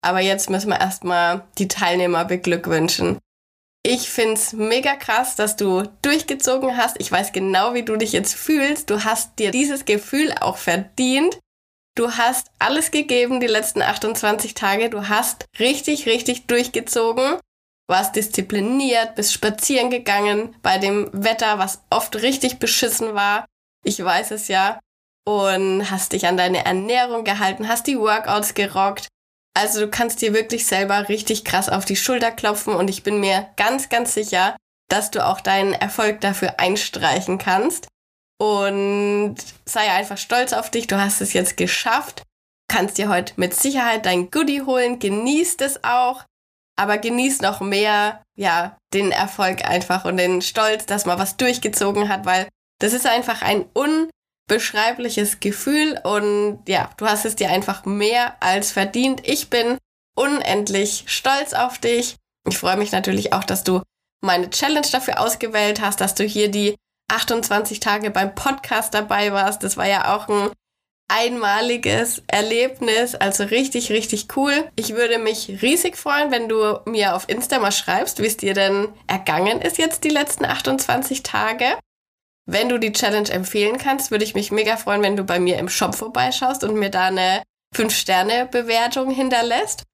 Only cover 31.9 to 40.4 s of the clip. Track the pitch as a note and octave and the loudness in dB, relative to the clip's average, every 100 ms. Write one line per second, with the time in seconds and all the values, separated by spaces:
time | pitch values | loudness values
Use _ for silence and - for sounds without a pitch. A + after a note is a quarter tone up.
31.9 | G3 - B3 A#3 A3+ G#3+ G#3 - F#3 G3 | -2 0 2 0 0 -2 0 0 0 0
32.9 | F#3+ - G#3 G3 F#3+ G3 - G#3 C4+ - | 0 -2 0 2 0 -2 0 0 0 0
33.9 | A#3 A#3 - G#3 F#3 F#3+ F#3+ _ _ _ | -2 0 -2 0 2 2 0 _ _ _
34.9 | G3 G#3 A3 - F#3+ G3 F#3+ G3 - G3+ | 0 0 -2 0 0 2 2 2 0 -2
35.9 | - G#3+ G#3+ G3+ F#3+ F#3 - E3+ G#3 - | 0 0 2 -2 0 -2 0 0 0 -2
36.9 | - D#3+ D3+ F#3 F#3+ - F#3 C4 F4+ - | -2 0 0 0 -2 0 2 2 -2 -10
37.9 | _ _ _ _ _ G#3+ G#3 G3+ G3 G3 | _ _ _ _ _ 0 2 0 0 0
38.9 | G3+ G3+ G#3 G#3 G3+ - - - A3+ G#3+ | 0 0 0 0 -4 -14 -16 -6 0 2
39.9 | F#3 G3+ G3 - A#3+ | 2 -2 -8 -2 0